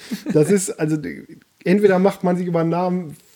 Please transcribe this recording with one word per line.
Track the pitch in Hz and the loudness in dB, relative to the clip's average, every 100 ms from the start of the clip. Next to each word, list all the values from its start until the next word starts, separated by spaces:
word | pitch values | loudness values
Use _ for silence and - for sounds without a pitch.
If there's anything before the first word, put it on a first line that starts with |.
| - 220 285 | -12 -10 -2
Das | 160 151 | 2 4
ist, | 196 - - | 2 0 -4
also, | 156 156 - - - - _ _ 175 | -4 -4 -6 -12 -16 -20 _ _ 0
entweder | 202 202 180 | 4 4 4
macht | 190 190 | 2 0
man | 180 180 | -2 -2
sich | 180 | -2
über | 170 | -2
Namen | 165 165 185 180 160 143 _ | 0 0 -2 -4 -6 -14 _